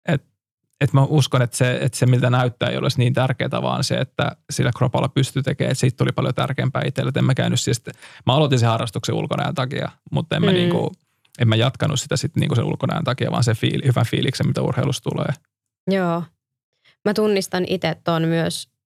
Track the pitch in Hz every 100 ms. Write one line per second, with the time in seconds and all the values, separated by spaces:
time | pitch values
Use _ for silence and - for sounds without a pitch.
0 | - - - _ _ _ _ _ 139 139
1 | 135 151 131 131 120 - 127 123 139 -
2 | 127 123 123 123 127 - 65 62 - -
3 | 120 131 131 - 117 60 64 64 - -
4 | 139 - - - - - 127 - 127 127
5 | 127 - 139 135 131 - 127 135 123 -
6 | 131 - 131 - 127 135 131 127 127 135
7 | 135 139 127 127 117 123 - 120 - -
8 | - - - 135 147 127 117 117 117 -
9 | - 110 104 - - - - 139 - -
10 | - 151 165 - 202 180 175 175 - -
11 | _ _ _ - 113 110 127 - - -
12 | - - - - - 117 - - - -
13 | - 127 - 117 120 113 127 - 135 123
14 | 117 - 131 - 123 - - - 135 135
15 | 131 - - 135 _ _ _ _ - 190
16 | 175 170 165 _ _ _ _ _ _ _
17 | 202 214 214 196 185 185 185 185 170 160
18 | - 165 165 165 165 - - _